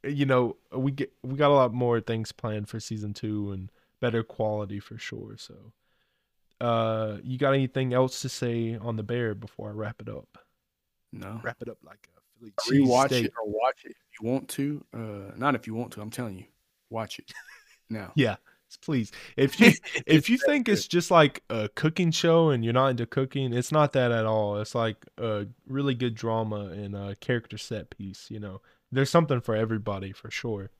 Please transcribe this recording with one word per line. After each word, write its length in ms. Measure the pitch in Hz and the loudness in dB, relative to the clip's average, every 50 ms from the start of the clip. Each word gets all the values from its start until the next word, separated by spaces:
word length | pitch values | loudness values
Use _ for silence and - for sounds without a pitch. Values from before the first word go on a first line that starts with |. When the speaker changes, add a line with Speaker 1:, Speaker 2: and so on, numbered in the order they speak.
Speaker 1:
you 240 | - 139 143 139 143 | -6 -4 0 0 2
know, 300 | 135 131 127 123 113 - _ _ _ | 4 4 4 4 2 -2 _ _ _
we 200 | - 131 131 139 | -6 -2 -2 -2
get, 200 | 139 139 143 - _ _ - | -2 -2 -6 -6 _ _ -10
we 120 | 127 135 | -8 0
got 160 | 139 147 143 | 2 4 6
a 40 | 147 | 6
lot 180 | 139 131 123 107 | 6 6 4 2
more 260 | 123 123 120 120 117 | 0 2 2 2 0
things 320 | 104 - 117 110 110 - | 0 -2 -4 -4 -4 -8
planned 380 | - - - 113 107 107 104 - | -10 -8 -6 -6 -4 -6 -6 -8
for 100 | - 113 | -10 -10
season 340 | - - 113 107 104 104 104 | -8 -8 -8 -8 -6 -8 -8
two 380 | - - 107 107 104 104 101 | -6 -6 -6 -4 -4 -6 -6
and 180 | 98 95 92 95 _ _ _ _ _ _ | -8 -10 -10 -14 _ _ _ _ _ _
better 240 | - 120 113 117 110 | -4 -2 -2 -2 -4
quality 560 | _ - - 113 107 107 107 104 98 101 101 | _ -6 -4 -2 -2 -2 -4 -6 -6 -8 -12
for 180 | - - 113 110 | -12 -12 -16 -14
sure. 380 | - - 110 113 113 107 107 110 | -12 -12 -12 -12 -14 -14 -16 -18
So, 360 | - - - - - 113 _ _ _ _ _ _ _ _ _ _ _ _ _ _ _ _ _ _ | -18 -20 -20 -20 -20 -20 _ _ _ _ _ _ _ _ _ _ _ _ _ _ _ _ _ _
uh, 560 | 120 120 117 113 113 113 110 110 110 107 104 101 - | -2 0 2 2 2 0 0 -2 -2 -4 -6 -8 -8
you 140 | - 127 127 | -8 -4 0
got 160 | 143 135 135 | 2 2 4
anything 400 | 135 135 127 _ 135 131 127 123 | 2 2 0 _ -2 -2 0 4
else 280 | 127 131 131 - - | 2 2 2 0 -6
to 80 | - 131 | -8 -8
say 480 | - - - 120 117 117 117 113 117 113 | -6 -4 -4 -2 -2 -2 -2 -2 -4 -6
on 160 | 98 120 113 | -6 -6 -6
The 80 | 110 107 | -6 -4
Bear 320 | 104 120 123 120 113 107 | -4 -4 -2 -2 -2 -4
before 320 | 101 113 101 _ - 107 107 | -6 -10 -16 _ -12 -12 -10
I 40 | 104 | -8
wrap 280 | 107 107 104 110 _ | -8 -8 -8 -8 _
it 60 | 104 110 | -12 -12
up? 300 | 107 - - _ _ - _ _ _ _ _ _ _ _ _ _ _ _ _ _ | -12 -12 -14 _ _ -20 _ _ _ _ _ _ _ _ _ _ _ _ _ _
Speaker 2:
No. 300 | - - 95 95 110 113 113 | -16 -14 -12 -12 -12 -10 -10
Speaker 1:
Wrap 140 | 120 113 _ | -10 -10 _
it 60 | 120 117 | -12 -14
up 120 | 110 _ _ | -14 _ _
like 240 | - - _ _ _ _ | -20 -20 _ _ _ _
a 360 | _ _ _ _ _ 117 110 101 - - | _ _ _ _ _ -12 -8 _ -6 -2
Philly 180 | - 131 139 139 | 4 4 6 6
Speaker 2:
Rewatch 240 | 127 120 127 135 139 | 8 6 6 6 6
Speaker 1:
cheesesteak. 160 | 131 123 113 | 4 2 2
Speaker 2:
it 80 | - _ 117 113 | 0 _ -4 -6
or 60 | 107 | -4
watch 280 | 104 107 117 131 - _ - | -2 0 0 0 0 _ -10
it 80 | - | -20
if 300 | - _ _ _ _ - | -20 _ _ _ _ -8
you 80 | 107 113 | -4 -2
want 180 | 127 135 - - | -2 -2 -4 -6
to. 360 | - - 139 143 147 147 - _ - | -6 -4 -4 -4 -4 -8 -10 _ -12
Uh, 380 | 113 113 107 104 101 98 101 98 | -10 -10 -8 -10 -10 -12 -14 -10
not 200 | - 123 143 135 | -2 0 0 0
if 120 | 123 - 113 | 0 -4 -6
you 60 | 110 | -6
want 180 | 113 120 - - | -6 -8 -8 -10
to. 80 | - | -12
I'm 80 | 104 107 | -12 -12
telling 260 | - - 123 110 95 92 | -10 -8 -8 -8 -10 -12
you, 80 | - _ _ _ _ _ _ _ _ _ | -16 _ _ _ _ _ _ _ _ _
watch 300 | 113 113 110 104 - - | -10 -10 -8 -8 -12 -16
it 120 | - - - - - - - - | -18 -20 -20 -20 -20 -20 -20 -20
Speaker 1:
<laughs> 300 | _ _ _ _ _ _ | _ _ _ _ _ _
Speaker 2:
now. 220 | 113 107 98 90 - | -10 -10 -10 -4 0
Speaker 1:
Yeah, 200 | 147 131 110 98 - _ _ _ _ _ _ | 0 0 0 0 -6 _ _ _ _ _ _
s-, 60 | - - | -20 -16
please. 300 | - - 156 127 113 - - - - - - | -6 -2 -2 -2 -2 -4 -8 -18 -20 -12 0
If 240 | - 135 139 - - | 0 2 2 4 8
you, 120 | 220 233 - - - - | 8 8 8 6 -2 -6
Speaker 2:
<laughs> 160 | - 151 127 | -6 -6 2
Speaker 1:
if 240 | - 156 160 147 - | 6 6 6 6 6
you 60 | 233 | 0
Speaker 2:
It's 80 | 262 - | 2 4
that 60 | - | 2
Speaker 1:
think 140 | 294 294 233 226 | 2 2 2 2
Speaker 2:
good. 60 | 208 | 2
Speaker 1:
it's 140 | - - - | 0 0 0
just 220 | - 175 170 - | 0 0 2 6
like 320 | 185 170 156 143 - - _ _ | 6 8 8 6 4 -4 _ _
a 200 | 117 113 107 107 | -4 -4 -4 -4
cooking 420 | _ - - 156 165 - 180 165 | _ 0 0 0 2 2 2 2
show 380 | 160 - - 170 165 165 165 156 | 2 2 4 6 6 6 6 6
and 140 | 139 120 113 | 4 2 2
you're 100 | 113 117 | 2 4
not 140 | 131 131 135 | 4 4 4
into 160 | 131 117 117 | 2 0 -4
cooking, 480 | - - 135 135 131 - 139 135 127 117 | -2 0 -2 -2 0 -2 -2 -2 0 0
it's 180 | 123 123 - | -2 -2 2
not 220 | 151 156 151 139 - | 4 4 4 4 4
that 180 | 139 127 120 | 2 2 4
at 140 | 120 117 110 | 2 2 2
all. 340 | 110 110 110 107 104 104 104 | 2 2 2 2 0 0 -4
It's 160 | 107 - - | -4 -4 -2
like 220 | 123 113 110 107 _ - - _ - | -2 -2 -2 -2 _ -14 -20 _ -6
a 300 | 117 113 107 104 104 104 117 _ _ - | -4 -4 -2 -4 -4 -8 -12 _ _ -8
really 280 | 131 139 143 139 131 | -4 -2 0 0 0
good 180 | 117 127 123 113 | 0 -2 -4 -4
drama 520 | 110 - 117 113 113 113 110 107 104 104 95 | -4 -4 -2 -2 -2 -2 -2 -4 -6 -8 -8
and 280 | 82 101 104 101 101 | -10 -10 -10 -8 -8
a 200 | 101 101 101 98 | -8 -8 -8 -10
character 420 | - - - 127 120 - - - 107 | -10 -4 -2 -2 -2 -2 -6 -14 -14
set 320 | - - 117 107 87 _ | -10 -8 -8 -10 -10 _
piece, 380 | - _ 101 98 95 - - - | -14 _ -12 -14 -12 -14 -16 -14
you 100 | 101 110 | -14 -12
know. 220 | 104 101 95 98 _ _ _ _ _ _ | -12 -12 -14 -16 _ _ _ _ _ _
There's 180 | - 131 139 135 | 0 0 0 4
something 320 | - 170 165 147 143 120 | 4 4 4 4 0 -2
for 140 | 117 - 110 | 0 0 0
everybody 560 | 107 113 110 113 107 104 110 101 98 98 98 | 0 0 0 -2 -4 -2 -4 -6 -6 -8 -10
for 180 | 98 - _ 117 | -12 -14 _ -12
sure. 380 | - - - 120 110 101 98 95 _ _ | -10 -8 -6 -4 -6 -6 -8 -12 _ _